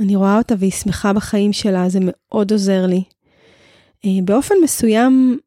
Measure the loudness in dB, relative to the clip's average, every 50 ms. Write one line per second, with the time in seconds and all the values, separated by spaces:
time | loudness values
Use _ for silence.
0 | -2 0 0 2 2 2 2 2 0 0 -2 -2 -2 -2 -2 -4 -6 -6 -6 -4
1 | -2 -2 -2 -2 -2 -2 -2 0 0 0 -2 -2 -2 -2 -2 0 0 0 0 0
2 | -2 -2 -4 _ _ -6 -4 -2 -2 0 0 0 0 0 0 0 0 0 0 -2
3 | -4 -6 _ _ _ _ _ _ _ _ _ _ _ _ _ _ _ _ _ _
4 | -4 -2 -2 -2 0 0 0 0 0 2 2 2 2 2 0 0 0 2 2 4
5 | 4 4 4 4 4 2 0 -2 -6